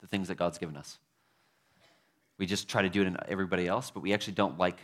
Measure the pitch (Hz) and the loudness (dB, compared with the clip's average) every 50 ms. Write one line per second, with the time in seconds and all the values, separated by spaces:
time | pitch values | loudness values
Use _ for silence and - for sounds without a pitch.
0 | - - - 98 95 87 90 - 87 87 80 - 92 80 76 71 73 - - - | -12 -4 -4 -2 -2 -2 -2 0 0 0 0 -2 -8 -8 -8 -10 -14 -16 -18 -20
1 | _ _ _ _ _ _ _ _ _ _ _ _ _ _ _ _ _ _ _ _ | _ _ _ _ _ _ _ _ _ _ _ _ _ _ _ _ _ _ _ _
2 | _ _ _ _ _ _ _ - 98 90 101 98 - - - 113 98 92 90 101 | _ _ _ _ _ _ _ -4 -2 0 0 -2 -2 0 2 2 2 4 4 4
3 | 98 92 90 - - - 92 95 95 85 92 90 90 87 95 120 135 - - 101 | 2 2 2 -4 -6 -6 -2 -2 -2 0 0 0 2 2 0 0 -2 -6 -10 -6
4 | - 95 101 104 - 110 95 - 101 85 73 85 92 90 87 - | -2 0 0 0 0 -2 0 2 2 2 2 2 2 2 2 -2